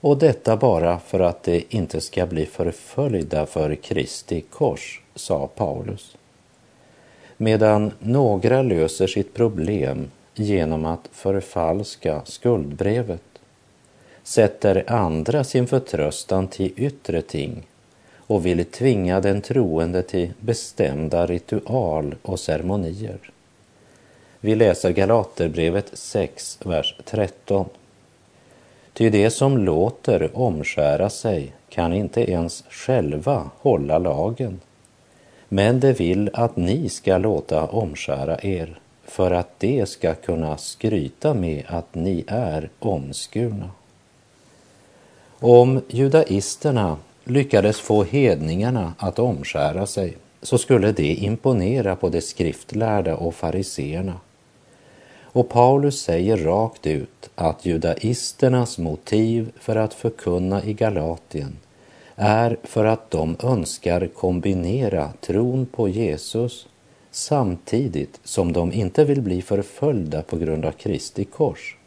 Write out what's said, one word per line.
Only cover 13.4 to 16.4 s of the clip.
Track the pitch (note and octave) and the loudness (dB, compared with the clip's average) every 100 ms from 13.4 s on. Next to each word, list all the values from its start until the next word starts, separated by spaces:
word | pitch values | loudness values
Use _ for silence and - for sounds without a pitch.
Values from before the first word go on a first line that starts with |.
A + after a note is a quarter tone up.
| _ _ _ _ _ _ - - | _ _ _ _ _ _ -20 -20
sätter | - - G#2+ - G#2+ F#2+ - | -4 2 2 4 2 2 2
andra | A#2 F2+ D#2+ D#2 D3 | 0 0 0 0 0
sin | C3 C3 B2 | 0 0 2
förtröstan | G#2+ - D#2+ D2+ - - F#2+ | 0 -2 -2 -2 -2 -2 -2